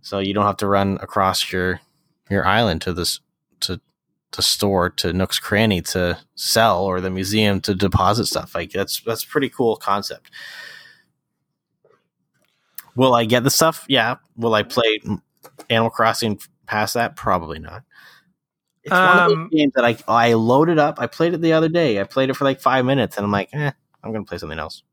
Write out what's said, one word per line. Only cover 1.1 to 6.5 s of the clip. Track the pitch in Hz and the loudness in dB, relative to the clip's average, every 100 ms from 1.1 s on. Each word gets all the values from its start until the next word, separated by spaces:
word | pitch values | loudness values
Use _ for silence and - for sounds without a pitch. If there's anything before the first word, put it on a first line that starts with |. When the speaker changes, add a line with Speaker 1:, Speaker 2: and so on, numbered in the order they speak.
| 104 95 92 - | 0 0 0 -4
Speaker 1:
your, | 92 92 87 _ _ _ _ _ | -2 -2 -4 _ _ _ _ _
your | 98 95 | 0 2
island | 104 113 80 | 2 2 -2
to | - | -4
this, | 85 85 - _ _ _ _ | -4 -4 -6 _ _ _ _
to | - 95 _ _ _ _ _ | -8 -8 _ _ _ _ _
the | - | -4
store, | - - 101 95 87 | -2 0 0 2 0
to | - 90 | -2 -4
Nook's | 90 95 - | -2 -2 -4
Cranny | - 104 113 90 | -2 0 2 0
to | - 92 87 85 _ | -2 -2 -2 -2 _
sell, | - - | -10 -2